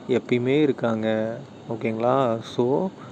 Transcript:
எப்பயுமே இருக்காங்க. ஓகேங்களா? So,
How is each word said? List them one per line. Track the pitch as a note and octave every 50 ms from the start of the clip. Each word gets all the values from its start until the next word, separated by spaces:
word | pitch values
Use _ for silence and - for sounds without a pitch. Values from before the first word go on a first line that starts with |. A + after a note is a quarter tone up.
| - -
எப்பயுமே | B2+ A2 - - B2+ A#2+ A#2+ B2+ C3+ D3+ D#3
இருக்காங்க. | C#3 A#2 - B2 A#2 A2+ A2 A2 A2 A2 A2 A2 A2+ A#2 B2+ C#3 - - - - - A#2
ஓகேங்களா? | A2 - A2+ A2 A2 A#2 B2 B2+ C3+ C3+ A#2+ A2+ A2+ A2
So, | - - - B2 B2 C#3 D#3+ F#3 F#3+ - - - -